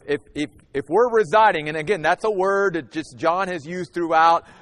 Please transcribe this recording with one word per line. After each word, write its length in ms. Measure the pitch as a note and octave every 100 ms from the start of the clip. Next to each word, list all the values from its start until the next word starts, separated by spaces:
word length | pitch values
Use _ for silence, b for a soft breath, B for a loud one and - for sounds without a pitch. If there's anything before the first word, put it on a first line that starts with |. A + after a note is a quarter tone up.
| -
if, 160 | C#3+ - C#3+
if, 140 | D3 - _
if 100 | C#3 C#3
we're 200 | F#3 B3
residing, 600 | A3+ E3+ G#3+ G#3+ E3+ D3+
and 80 | D#3
again, 240 | D3+ G3
that's 240 | D3+ F3+ A3
a 60 |
word 420 | G3 F#3+ G3 G3
that 180 | E3 A#2+
just 240 | D#3 C#3+ A#2+
John 300 | D#3+ F3+ F#3+
has 180 | F3 C#3+
used 280 | F3+ E3+
throughout, 520 | F3 E3 D#3+ E3 E3+ - B